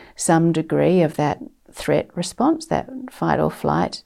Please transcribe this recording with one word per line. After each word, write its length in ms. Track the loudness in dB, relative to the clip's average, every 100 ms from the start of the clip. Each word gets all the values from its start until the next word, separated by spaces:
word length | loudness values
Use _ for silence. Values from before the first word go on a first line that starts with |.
| -20 -4
some 360 | 2 4 4
degree 500 | 2 0 2 4 4
of 140 | 2 0
that 240 | -2 -4 -10 -20 _
threat 360 | -8 -2 0 -2 -6
response, 500 | -6 -2 0 0 -2
that 220 | -4 -4 -10 -14
fight 280 | -4 -2 0
or 120 | 0
flight 520 | -2 -2 0 -2 -6